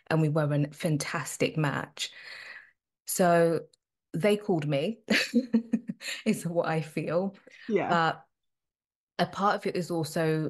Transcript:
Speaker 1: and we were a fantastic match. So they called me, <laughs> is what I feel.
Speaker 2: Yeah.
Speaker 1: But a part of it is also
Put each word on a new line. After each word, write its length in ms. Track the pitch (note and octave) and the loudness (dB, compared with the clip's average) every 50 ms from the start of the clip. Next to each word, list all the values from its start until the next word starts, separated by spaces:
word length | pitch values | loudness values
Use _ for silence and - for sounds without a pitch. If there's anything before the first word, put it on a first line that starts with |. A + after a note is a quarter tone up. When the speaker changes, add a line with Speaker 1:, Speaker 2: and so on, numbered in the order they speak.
| _ | _
Speaker 1:
and 140 | - D#3+ D#3+ | 0 2 2
we 80 | D#3+ D3+ | 2 4
were 140 | D3+ D#3+ D3+ D3 D3 | 2 2 2 2 2
a 180 | D3 D3 D3 | 0 0 -2
fantastic 840 | - - - E3 D3+ D3 - - - D#3+ C#3 - - - - - - | -4 -4 -2 -2 -2 -2 -2 -4 -4 -6 -6 -8 -2 -2 -2 -2 0
match. 540 | D#3 D3+ C#3 C#3 - - - _ - - - - - - - - - - - - - - - _ _ _ _ _ _ _ | -2 -2 0 -2 -4 -6 -8 _ -10 -10 -10 -10 -16 -18 -18 -18 -16 -18 -18 -18 -18 -20 -20 _ _ _ _ _ _ _
So 560 | - - - F#3 F3 E3+ E3+ E3+ E3 E3 D#3 - - _ _ _ _ _ _ _ _ - | -6 0 2 4 6 6 6 6 4 2 0 -4 -8 _ _ _ _ _ _ _ _ -4
they 240 | E3 F3 G#3 G#3 | 0 2 2 2
called 300 | G#3 - - F#3 D#3 D3 | 2 2 0 0 0 0
me, 320 | D3 C#3 C#3 D#3 G#3 A3+ - _ | 0 0 0 0 -2 -4 -6 _
<laughs> 1160 | - G#3+ - - - - A#3+ - - - A3+ - - A#3+ A3 - - - - - - - - - | 0 2 2 2 2 0 0 0 2 0 0 0 0 -4 -4 -4 -10 -12 -10 -10 -10 -10 -4 -2
is 200 | A3 G3 - - | -2 -2 0 -2
what 220 | E3+ E3 E3+ - | -2 0 0 0
I 140 | D#3+ D#3+ D#3+ | 2 0 -2
feel. 540 | D#3 - - D#3+ D3+ D3 D#3 F3 F#3+ G3 G3 - _ - - - - | -2 -4 -6 -6 -4 0 0 0 0 -2 -6 -10 _ -20 -20 -14 -4
Speaker 2:
Yeah. 220 | - G#3+ F3 - - | 0 0 0 2 2
Speaker 1:
But 340 | F3 E3+ E3 D#3+ - - - _ _ _ _ _ _ _ _ _ _ _ _ _ _ _ _ _ _ | 2 2 2 2 0 -4 -10 _ _ _ _ _ _ _ _ _ _ _ _ _ _ _ _ _ _
a 80 | - F3 | -2 -2
part 300 | F3+ - F3+ G3 G#3 G3+ | -2 0 0 2 2 2
of 100 | G3+ - | 2 -2
it 100 | - - | -4 -2
is 160 | F3+ D#3+ D#3+ | -2 -4 -2
also 580 | F3 E3 D#3 D#3 - F3 D#3+ D#3+ D#3 D#3 D#3 | -2 -2 -2 -2 0 0 2 2 2 0 -2